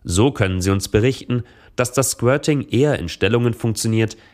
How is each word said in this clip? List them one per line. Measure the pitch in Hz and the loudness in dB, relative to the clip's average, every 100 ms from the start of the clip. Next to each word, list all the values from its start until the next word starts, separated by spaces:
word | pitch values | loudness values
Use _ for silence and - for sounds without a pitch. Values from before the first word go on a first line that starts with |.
| - | -4
So | 87 135 | 2 2
können | - 95 92 | 2 0 0
sie | 92 | 0
uns | 98 - | 0 0
berichten, | 107 127 127 - 123 - - - - | 0 0 -2 -4 -6 -6 -18 -14 -6
dass | 123 | -2
das | - 131 | 0 -2
Squirting | - 120 147 156 143 | 0 0 2 0 -2
eher | - 117 147 120 | 0 0 0 0
in | 85 | -4
Stellungen | - 98 117 120 | -2 0 2 0
funktioniert, | 113 117 107 113 113 110 - - | -2 -4 -2 -2 0 0 -4 -20